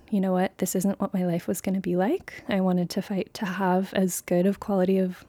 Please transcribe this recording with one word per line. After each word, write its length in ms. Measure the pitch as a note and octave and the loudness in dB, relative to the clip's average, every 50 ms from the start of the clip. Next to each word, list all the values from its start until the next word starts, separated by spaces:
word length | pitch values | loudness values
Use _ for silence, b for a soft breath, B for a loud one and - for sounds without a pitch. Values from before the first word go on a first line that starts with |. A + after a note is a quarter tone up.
| - - | -10 -2
you 100 | A3 G3 | 0 0
know 120 | F#3 F#3+ F#3 | 2 2 2
what, 240 | F3+ F#3 F#3+ - - | 2 2 0 -2 -2
this 160 | F#3+ - - | -4 -2 0
isn't 260 | F#3+ F3 G3 G3 - | 0 0 0 0 0
what 140 | G3 F#3+ - | -2 -2 -2
my 100 | F#3 F3+ | 0 0
life 220 | F3 E3+ E3+ - | 0 0 -2 -2
was 140 | - F#3+ - | -4 -4 -4
gonna 200 | - G3 F#3+ F#3+ | -2 -2 -2 -2
be 160 | F3+ F3+ F3 | -2 0 0
like. 480 | F3+ F#3 A3 E4+ G4+ - - - - - - | 2 2 2 0 -2 -4 -8 -18 -14 -6 -2
I 120 | G#3 F#3+ | 0 0
wanted 300 | F#3 F#3 F3+ F3+ F3 E3+ | 2 2 2 2 0 0
to 120 | - G#3 - | -2 -4 -4
fight 300 | - G3+ F#3 - - - | -4 -4 -4 -4 -6 -6
to 120 | - A3 | -8 -6
have 460 | F#3 F3 G3 G3 F3+ F#3 F#3 F#3+ - - | -4 -2 0 2 2 4 2 2 0 0
as 260 | G3 F#3+ F3+ - - | 0 0 0 0 -4
good 260 | - - F3 F3 F3+ | -4 0 2 2 2
of 140 | G3+ G3 - | 2 0 -2
quality 380 | - - G3+ F#3+ F3+ F#3 F#3+ F#3+ | -2 -2 0 2 2 4 4 2
of 260 | F#3 F#3 F3+ - - | 2 0 -2 -8 -10